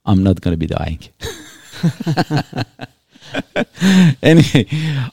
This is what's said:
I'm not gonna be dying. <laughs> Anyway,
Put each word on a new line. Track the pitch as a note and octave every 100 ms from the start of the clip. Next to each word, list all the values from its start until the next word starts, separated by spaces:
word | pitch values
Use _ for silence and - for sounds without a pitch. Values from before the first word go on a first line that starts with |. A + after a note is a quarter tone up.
I'm | - F#2+
not | F#2+ E2+
gonna | F2 E2
be | E2
dying. | E2 - D#2 - _ - - - - - -
<laughs> | E3 - E3+ C#3 - D3+ - - - - - _ _ _ - - - - - - F#3+ F#3+ F3 B2+
Anyway, | C#3+ E3 - C#3 - D#3 D#3 C#3+ B2